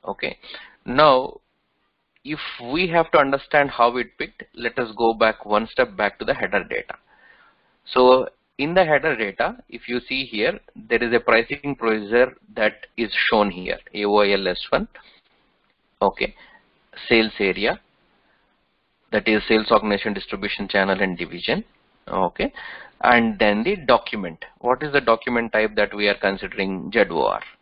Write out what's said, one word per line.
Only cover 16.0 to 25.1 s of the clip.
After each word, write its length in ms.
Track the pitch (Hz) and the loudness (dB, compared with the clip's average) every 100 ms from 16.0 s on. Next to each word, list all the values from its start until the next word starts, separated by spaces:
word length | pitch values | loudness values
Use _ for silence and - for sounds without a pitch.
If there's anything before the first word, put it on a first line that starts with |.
Okay. 340 | 98 - - - - _ _ _ _ - - | -2 -2 -8 -8 -20 _ _ _ _ -18 2
Sales 240 | 117 110 - | 2 2 0
area, 400 | 98 90 104 - _ _ _ _ _ _ _ _ _ _ _ _ _ | -2 0 -2 -4 _ _ _ _ _ _ _ _ _ _ _ _ _
that 120 | 107 107 | -2 0
is 160 | 107 - | 0 2
sales 200 | 110 107 | 0 4
organization, 420 | 110 107 101 113 | 2 2 -2 -2
distribution 540 | 98 - 98 101 - 98 | -6 -8 -8 -6 -6 -4
channel 320 | 101 98 95 | 0 0 0
and 180 | 95 90 | -2 -4
division. 460 | 87 87 - 156 226 _ _ _ - | -8 -8 -4 -4 -4 _ _ _ -8
Okay. 420 | 92 95 - 285 - - - - _ | -2 -2 -2 -6 -6 -18 -18 -20 _
And 380 | - 120 113 101 | 2 4 2 2
then 240 | 110 104 | 2 2
the 140 | 127 196 | -2 -2
document. 680 | 139 120 - 110 90 80 - _ | 2 0 0 -8 -10 -12 -20 _
What 260 | 120 127 | -4 -2
is 80 | 151 | 0
the 80 | 143 | 0
document 540 | 120 | 2